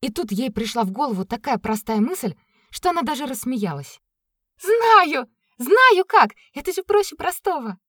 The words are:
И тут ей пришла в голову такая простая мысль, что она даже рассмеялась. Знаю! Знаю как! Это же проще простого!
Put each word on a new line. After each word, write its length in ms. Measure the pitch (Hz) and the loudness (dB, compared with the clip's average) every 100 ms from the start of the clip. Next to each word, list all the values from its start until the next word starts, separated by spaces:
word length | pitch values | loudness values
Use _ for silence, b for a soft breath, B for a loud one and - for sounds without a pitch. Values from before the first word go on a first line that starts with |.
И 80 | 262 | -6
тут 220 | 214 254 | -6 -4
ей 200 | 196 254 | -2 -4
пришла 320 | 202 220 240 | -4 -6 -2
в 80 | 196 | -4
голову 340 | 190 294 202 196 | -2 -2 -2 -4
такая 320 | 240 - 233 | -6 -4 -4
простая 420 | - 214 - 220 | -2 -6 -2 0
мысль, 360 | 226 370 226 - _ _ _ | 0 0 -6 -8 _ _ _
что 200 | - 359 | -6 -2
она 120 | 339 | -2
даже 240 | 269 302 285 | -2 -4 -6
рассмеялась. 760 | 262 - 254 196 139 143 - _ _ _ _ _ _ | -8 -6 -4 -4 -6 -12 -20 _ _ _ _ _ _
Знаю! 680 | 370 453 453 440 349 285 254 _ _ _ | 0 2 6 6 4 0 -6 _ _ _
Знаю 480 | 247 415 523 381 381 | 2 6 6 6 4
как! 260 | 440 220 - b | 4 4 0 b
Это 180 | - 285 | -12 -8
же 120 | 370 | -8
проще 320 | - 415 403 302 | 0 0 0 -4
простого! 640 | 339 - - 359 226 185 | -8 -6 -4 -4 -6 -12